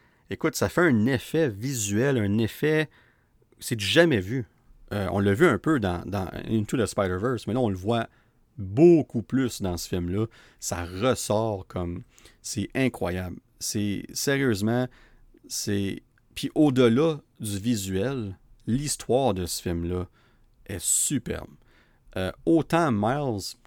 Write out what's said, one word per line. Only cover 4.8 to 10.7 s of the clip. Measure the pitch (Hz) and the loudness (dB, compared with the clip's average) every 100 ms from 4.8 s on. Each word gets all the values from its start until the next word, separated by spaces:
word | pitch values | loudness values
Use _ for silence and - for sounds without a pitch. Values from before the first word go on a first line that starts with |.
| - | -8
Euh, | 104 95 | -4 -2
on | 92 | 2
l'a | 101 | 2
vu | 101 170 | 4 4
un | 113 | 4
peu | - 156 | 2 0
dans, | 98 87 | 0 -2
dans | 87 101 92 - - | -4 -6 -4 -8 -2
Into | 110 107 143 | -2 0 0
the | |
Spider-Verse, | 98 - 95 90 113 120 - | 0 0 0 0 -2 -4 -2
mais | |
là, | 117 | 0
on | 120 | 0
le | 92 | 0
voit | 95 117 113 _ _ _ _ - | -2 -2 -2 _ _ _ _ -12
beaucoup | 98 104 170 170 127 120 | -4 6 8 8 6 -4
plus | 101 127 127 - | -2 0 0 -2
dans | 98 87 | -4 -4
ce | - | -4
film-là. | 92 87 95 113 - - _ | -4 -2 -2 -4 -6 -20 _
Ça | - | -8